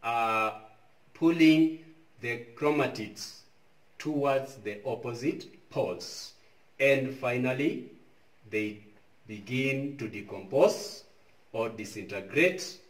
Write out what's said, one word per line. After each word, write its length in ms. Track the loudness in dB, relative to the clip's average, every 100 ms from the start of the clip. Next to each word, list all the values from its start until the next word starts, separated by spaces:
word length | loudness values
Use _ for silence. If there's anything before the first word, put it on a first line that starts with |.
uh, 520 | 0 0 2 2 0 -4 -16 -20 -20 -20 -20
pulling 680 | 0 2 8 8 8 6 2 -14 -20 -20 -12
the 220 | -6 -6 -8 -2
chromatids 840 | 0 2 0 -2 -10 -10 -14 -16 -20 _ -20 -20 -20 -10
towards 560 | -4 0 2 2 -2 -10
the 240 | -10 -8
opposite 840 | -6 -6 -6 -4 -4 -4 -8 -20 -10
poles. 640 | -4 -2 -4 -10 -12 -16 -18 -20 _ _ _
And 340 | 4 4 2 -4
finally, 760 | -2 0 0 2 0 0 -8 -18 -20 -20 -20 -20 -6
they 300 | -2 -2 -6 -18 -20 -20 -20 -16
begin 680 | -14 -6 -2 0 0 -4 -6
to 100 | -8
decompose 960 | -8 -10 -12 -2 6 6 4 -8 -14 -20 -20 -20 -20 -12
or 160 | -4 -4
disintegrate 1120 | -4 -10 -10 -8 -8 -4 2 4 2 -10 -14 -20